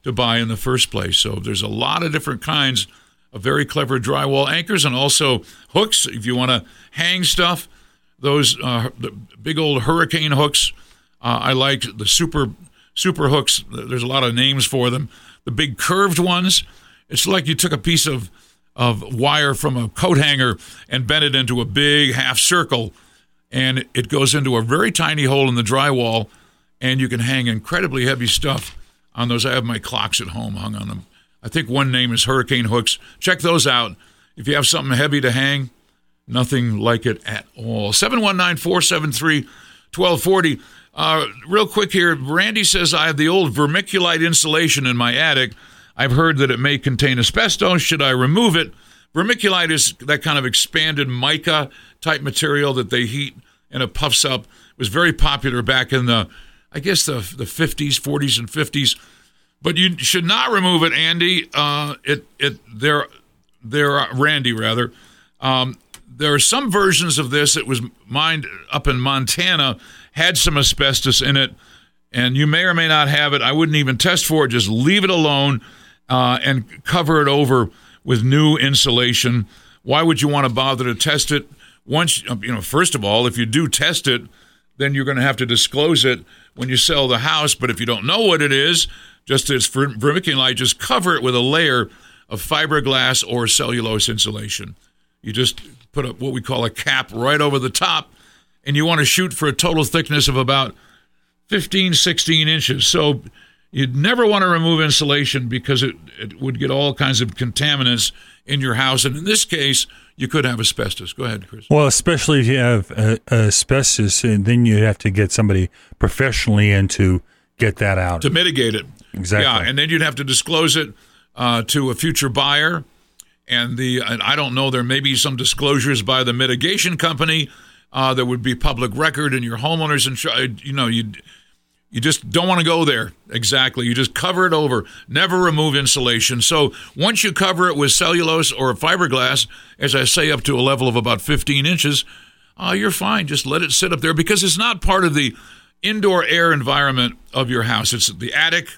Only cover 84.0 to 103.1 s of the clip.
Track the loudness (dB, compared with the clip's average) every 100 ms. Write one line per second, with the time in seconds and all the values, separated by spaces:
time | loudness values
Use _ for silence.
84 | -2 -2 -6 _ _ _ _ -6 -2 -2
85 | -2 0 0 0 -2 0 0 0 2 4
86 | 2 0 -6 -20 _ -10 -2 0 2 2
87 | 2 0 0 0 0 -2 -2 -2 -4 -2
88 | -2 2 2 2 2 2 2 0 -2 -6
89 | -20 _ -4 -2 0 -2 0 -2 -2 0
90 | 0 0 -2 0 0 0 -2 -2 -2 0
91 | 0 0 0 0 2 2 2 2 -2 -8
92 | -20 -20 _ -10 -4 -2 0 0 0 0
93 | 2 0 0 -2 0 0 0 -2 -2 -2
94 | -2 -2 -2 -4 -8 -10 -10 -18 _ _
95 | _ _ -8 -2 -2 -4 -18 -20 _ -8
96 | -6 -8 -6 -6 -4 -4 -4 -4 -2 -2
97 | -4 -4 0 2 2 0 -2 -2 -2 -2
98 | -6 _ _ _ _ _ -2 0 2 2
99 | 2 2 -2 -2 -2 0 0 0 0 -2
100 | 0 0 2 0 0 0 -2 -8 _ _
101 | _ _ _ _ _ -4 0 0 2 2
102 | 2 0 0 2 2 0 0 0 2 2
103 | 2